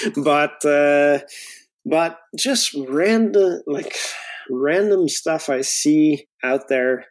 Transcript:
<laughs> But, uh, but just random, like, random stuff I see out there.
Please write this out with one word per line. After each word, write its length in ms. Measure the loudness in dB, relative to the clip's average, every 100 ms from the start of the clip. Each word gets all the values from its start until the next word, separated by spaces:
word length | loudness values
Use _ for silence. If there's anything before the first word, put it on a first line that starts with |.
<laughs> 120 | -4 -2
But, 480 | 0 2 0 0
uh, 540 | 0 2 4 4 4 2 -2 -16 -18 -20 _ _
but 340 | -2 0 0 -4 _ -6
just 360 | -2 0 -2 -4 -4
random, 720 | -2 2 2 2 4 2 0 -6
like, 300 | -8 -6 -8 -10 -10 -14 -18 -8
random 580 | -4 0 0 2 2 2
stuff 420 | -2 -4 -4 -2
I 100 | -4
see 640 | -2 -2 2 4 4 2 -6 _
out 240 | -2 -2 0
there. 380 | 0 0 -2 -6